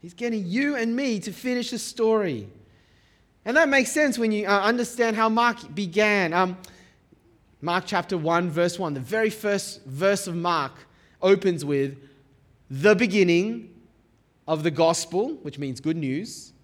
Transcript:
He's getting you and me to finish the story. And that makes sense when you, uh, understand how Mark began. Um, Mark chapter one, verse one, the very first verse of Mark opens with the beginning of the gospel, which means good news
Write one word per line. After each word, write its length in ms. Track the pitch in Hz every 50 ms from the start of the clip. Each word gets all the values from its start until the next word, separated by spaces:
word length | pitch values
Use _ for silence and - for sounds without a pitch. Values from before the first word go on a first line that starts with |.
He's 120 | - 175 175
getting 320 | - 240 240 226 220 196
you 300 | 170 180 240 285 285 294
and 180 | 254 226 226 233
me 260 | 247 277 269 226 202
to 100 | 180 214
finish 400 | 185 - - 254 247 247 240 240
the 80 | - 226
story. 720 | - - - - 226 220 220 220 208 180 139 113 101 98 - - - _ _ _ _ _ _ _ _ _ _ _ _ _ _ _ _
And 120 | 208 240 302
that 120 | 330 285
makes 220 | 269 269 262 -
sense 280 | - 302 302 285 233 240
when 120 | 233 220
you, 140 | 214 208 208
uh, 160 | 190 202 202
understand 540 | 190 208 233 247 240 233 - - 240 226 220
how 140 | 220 220 226
Mark 440 | 220 226 233 240 233 - - - 147
began. 600 | 156 202 180 160 202 214 214 208 202 185 160 160
Um, 240 | 175 185 185 180 185 - - - - - _ _ _ _ _ _ _ _ _ _ _ _ _ _ _
Mark 240 | - 165 175 185 180 -
chapter 300 | 208 185 175 - 196 180
one, 320 | 151 160 165 170 180 180
verse 280 | 147 160 175 175 170 175
one, 160 | 190 165 143
the 60 | 135
very 300 | 127 117 196 220 226 220
first 540 | 214 - - 208 202 196 - - - - -
verse 420 | 135 131 139 175 196 202 190 196 190
of 80 | 170
Mark 360 | 170 170 175 175 160 143 131 - - - _ _ _ _ _ _ _
opens 440 | - 185 196 190 190 190 180 160 147
with 320 | 143 143 139 139 139 135 131 - - _ _ _ _ _ _ _ _ _ _ _ _
the 260 | 135 135 143 208 214
beginning 760 | 185 240 214 180 208 190 175 170 170 185 214 233 233 220 - - - _ _ _ _ _ _ _ _ _ _ _ _ _ -
of 140 | 160 156
the 80 | 151 170
gospel, 680 | 151 151 170 165 165 - - - - 180 220 269 320 269
which 160 | - 147 - 139
means 220 | 143 139 127 -
good 180 | - 156 165 165
news 560 | 151 131 131 147 208 113 - - - - _ _